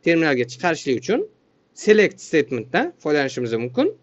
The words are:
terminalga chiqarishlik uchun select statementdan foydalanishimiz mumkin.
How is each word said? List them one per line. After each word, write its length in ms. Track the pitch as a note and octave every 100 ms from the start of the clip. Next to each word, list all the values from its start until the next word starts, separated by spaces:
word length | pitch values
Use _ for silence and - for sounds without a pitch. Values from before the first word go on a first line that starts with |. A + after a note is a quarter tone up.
terminalga 400 | E3+ E3 D#3+ B2+ A#2+
chiqarishlik 440 | - F3+ D#3+ C#3 A#2
uchun 180 | - A#3+ G#4+ _ _ _ _ -
select 320 | - G#3+ G3 - -
statementdan 580 | D#3+ D3 B2 A2+ F3 E4+ -
foydalanishimiz 500 | D#3 D3+ C3+ B2+ A#2+ A2+
mumkin. 240 | B2 B2 E4+ A4